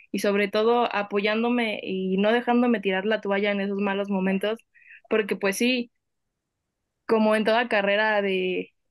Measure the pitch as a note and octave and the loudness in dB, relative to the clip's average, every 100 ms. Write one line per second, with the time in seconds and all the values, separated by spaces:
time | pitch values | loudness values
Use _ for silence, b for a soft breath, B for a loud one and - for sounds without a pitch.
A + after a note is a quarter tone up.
0 | b G3 G#3 G3+ G3+ G#3+ A3 A#3+ - G3+ | b -4 0 0 0 0 2 2 2 -2
1 | G3+ G3+ G#3 G#3+ A#3 B3 A3+ G#3 - F#3+ | -4 -2 -2 0 0 0 -2 -4 -6 -4
2 | F#3+ F#3+ G#3 A#3 A#3+ A#3+ B3 A3+ G3 F#3 | -2 0 2 2 2 2 2 0 0 -2
3 | G3 A3 G#3 G3 G#3 G3+ G3 G3 G3+ G3 | -2 -2 -2 -2 0 -2 -2 -2 -2 -2
4 | G3+ G3 F#3+ F#3+ G#3 A3+ _ B B B | -2 -2 0 0 -2 -6 _ B B B
5 | - A3 G#3 G3 G3+ F#3+ A#3+ B3+ A#3+ _ | -2 -2 0 -2 -2 0 0 0 -4 _
6 | _ _ _ _ _ _ _ _ _ _ | _ _ _ _ _ _ _ _ _ _
7 | - A3+ A3 G#3+ A3 A3 B3 A3 G3 G3+ | 0 2 4 2 2 2 2 0 2 2
8 | A3 G#3 G3+ F#3+ F#3 F3+ F3+ _ _ | 2 0 0 0 -2 -4 -6 _ _